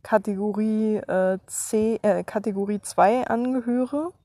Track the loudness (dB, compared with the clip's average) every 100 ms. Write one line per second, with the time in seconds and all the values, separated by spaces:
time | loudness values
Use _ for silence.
0 | 2 0 2 -2 -2 0 0 0 0 0
1 | 0 0 2 0 -6 -10 -2 0 2 2
2 | 2 0 -2 -4 -4 -4 -4 -4 -4 4
3 | 4 4 0 -2 0 -2 -2 -2 -2 -2
4 | -6 -10